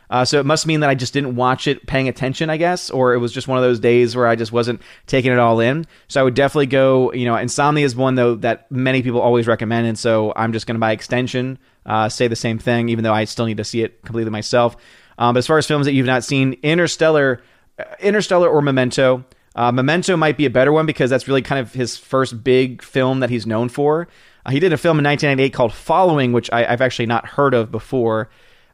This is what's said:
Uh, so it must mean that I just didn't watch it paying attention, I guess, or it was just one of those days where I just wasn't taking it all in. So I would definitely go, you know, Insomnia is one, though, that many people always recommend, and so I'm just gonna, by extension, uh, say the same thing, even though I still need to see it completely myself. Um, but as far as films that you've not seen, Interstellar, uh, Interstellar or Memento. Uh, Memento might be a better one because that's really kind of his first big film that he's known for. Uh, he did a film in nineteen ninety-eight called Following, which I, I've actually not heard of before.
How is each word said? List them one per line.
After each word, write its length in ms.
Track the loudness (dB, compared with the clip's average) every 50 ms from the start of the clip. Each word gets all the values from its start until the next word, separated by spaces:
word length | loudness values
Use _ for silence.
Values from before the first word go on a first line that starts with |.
| _ -2
Uh, 140 | 0 0 2
so 140 | 2 2 2
it 60 | 2
must 220 | 2 0 0 0
mean 140 | 0 0 0
that 100 | 2 2
I 40 | 0
just 200 | 0 -2 -4 -4
didn't 200 | -4 -4 -4 -2
watch 320 | 0 0 0 0 0 -2
it 200 | -2 -4 -4 -4
paying 220 | -4 -2 -2 -2 -2
attention, 420 | -4 -4 -4 -4 -4 -4 -4 -4
I 80 | -2 0
guess, 320 | 0 0 -2 -2 -6 -4
or 240 | -2 0 2 2 2
it 40 | 2
was 140 | 0 -2
just 160 | -6 -6 -6 -2
one 80 | 0
of 80 | 2 2
those 160 | 2 2 2
days 340 | 2 4 4 4 4 2 2
where 120 | 0 2
I 100 | 2 2
just 160 | 0 -2 -2
wasn't 300 | -2 -2 -2 -2 -4 -8 -10 -18 -20 -20 _
taking 260 | -2 -2 0 2 2
it 60 | 2 4
all 220 | 4 4 4 2
in. 260 | 2 0 0 -2 -4 -8 _ _ _ -4
So 120 | 0 2
I 40 | 2
would 100 | 2 2
definitely 320 | 2 0 0 2 0 0
go, 460 | 2 2 2 4 4 4 4 2 0 -2
you 100 | -2 -2
know, 100 | -2 -2
Insomnia 480 | -2 -2 -4 -2 0 0 2 2 2 0
is 120 | 0 0
one, 180 | 0 -2 0 2
though, 200 | 2 2 2 0
that 340 | 0 -2 -2 -4 -4 _ -8
many 320 | -6 -2 -2 0 0 0
people 180 | 0 0 0 0
always 260 | 2 2 2 2 2 0
recommend, 380 | -2 -2 -2 -2 -2 -2 -2
and 120 | -2 -4 -2
so 340 | -2 0 0 2 0 -2 -2
I'm 160 | -4 -4 -4
just 140 | -4 -6 -6
gonna, 120 | -6 -4 -2
by 140 | -2 -2
extension, 680 | -2 -4 -4 -4 -4 -2 -2 -2 -4 -4 -4 -6 -8 -12 _ _ _ _ -8
uh, 240 | -4 -2 0 -2 -2
say 180 | -2 0 -2 0
the 80 | -2
same 220 | -2 -4 -4 -4 -4
thing, 320 | -2 -2 0 0 0 0
even 120 | -2 -2
though 120 | 0 0 0
I 100 | 0 -2
still 220 | -4 -4 -4 -4
need 100 | -4 -4
to 80 | -6 -6
see 180 | -6 -4 -4
it 220 | -4 -4 _ _ -14
completely 260 | -8 -6 -4 -4 -4
myself. 460 | -4 -6 -4 0 2 2 2 2 0 -6 _ -20 -20 -20 _ _ _ -2
Um, 160 | 0 2 2
but 40 | 2
as 80 | 2
far 100 | 2 2
as 100 | 2 2
films 200 | 0 0 0 0
that 80 | 2 2
you've 120 | 0 2
not 160 | 2 0 -2
seen, 360 | -2 -2 0 0 0 0 -2 -4
Interstellar, 800 | -2 0 0 2 0 0 0 0 2 2 4 4 2 2 0 -4 _ _ _ _ _ _ _ -16
uh, 60 | -16 -16 -10 -4
Interstellar 500 | -2 0 0 0 0 0 2 2 4 4
or 120 | 2 2
Memento. 640 | 2 2 2 0 0 0 0 2 2 2 2 0 -4 _ _ _ _ _ -4
Uh, 160 | -2 0 0
Memento 440 | 2 2 0 0 0 0 0 0 0
might 200 | 2 2 0 0
be 100 | 0 0
a 40 | 0
better 220 | 2 2 4 4
one 120 | 4 2 2
because 260 | 0 -2 0 0 0
that's 160 | 0 -2 -2
really 160 | 0 -2 -2
kind 180 | 0 -2 -4 -4
of 120 | -4 -6
his 240 | -6 -6 -6 -6 -8
first 480 | -12 -10 -4 -2 -2 -2 -2 -4 -4 0
big 380 | 2 2 4 2 0 -4 -10
film 380 | -12 -6 -2 0 0 0 0 0
that 100 | -2 -2
he's 160 | -2 -4 -4
known 220 | -2 -2 -2 -2 -4
for. 380 | -2 0 0 0 0 0 -2 -8 _ _ _ _ _ _ -6
Uh, 60 | -4
he 100 | -2 0
did 120 | 2 2
a 40 | 0
film 220 | 2 2 2 2 2
in 40 |
nineteen 280 | 2 0 0 0 0 0
ninety-eight 240 | 2 2 2 0 2
called 180 | 0 0 0
Following, 600 | -2 -4 -4 0 2 4 4 4 4 2 2 2
which 200 | 0 0 0 0
I, 140 | 0 0 0
I've 160 | 0 0 0
actually 240 | 0 -2 -2 -2 -4
not 200 | -2 -2 -4 -4
heard 280 | -4 -2 0 2 2 2
of 180 | 0 0 -2
before. 560 | -6 -10 -8 -4 -2 0 0 0 0 -2 -4 -6 _ _ _ _ _ _ _ _